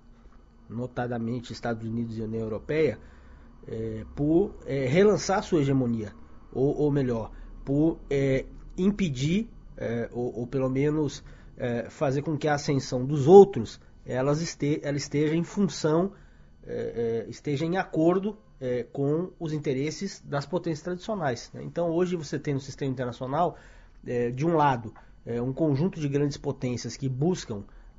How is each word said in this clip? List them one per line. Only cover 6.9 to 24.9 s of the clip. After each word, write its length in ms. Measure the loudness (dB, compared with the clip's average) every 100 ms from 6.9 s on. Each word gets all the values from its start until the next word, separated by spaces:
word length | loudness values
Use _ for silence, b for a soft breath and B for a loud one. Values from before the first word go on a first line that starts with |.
melhor, 400 | 2 0 -2 -4 b b b
por, 360 | -2 2 2 0 -2
é, 360 | 0 2 0 -2 -14 -12 0
impedir, 720 | 0 2 -2 0 0 0 -2 -10 -16 -8
é, 320 | -4 -4 -4
ou, 280 | -4 -4 -4
ou 80 | -4
pelo 220 | -2 0
menos, 540 | 2 2 2 -2 -4 b b b -8
é, 340 | -4 -4 -4
fazer 340 | -2 0 0
com 120 | -2 -2
que 100 | 0
a 80 | 0
ascensão 500 | 0 -2 0 -4 -2
dos 220 | 2 12
outros, 520 | 12 12 8 -6 -8 b -18 -6
elas 360 | -2 0 0
este-, 400 | -2 -4 -2 -2
ela 140 | -2 -4
esteja 380 | -2 0 2 0
em 80 |
função, 680 | -2 0 0 2 2 4 2 b b b b -20 -8
é, 600 | -6 -4 -2 -2 -2 -6
é, 40 |
esteja 360 | -8 -4 -2 0
em 120 | -2
acordo, 600 | -2 2 4 4 0 -8 -16 -8
é, 240 | -4 -2
com 480 | -4 -2 0 0 -2 -6
os 140 | -6
interesses 640 | -4 -2 -2 -2 -4 -10 -10 -6
das 220 | -6 -4
potências 340 | -4 -4 -6
tradicionais, 680 | -6 -8 -6 -4 -2 -4 -8
né? 80 | -12
Então 280 | -8 -2 0
hoje 240 | 0 0 -2
você 240 | -4 -6
tem 160 | -2 -4
no 40 |
sistema 320 | -4 -6 -4
internacional, 640 | -4 -6 -6 -4 0 0 b b b b b -6
é, 260 | -2 -2
de 160 | 0 2
um 80 | 4
lado, 360 | 4 2 -4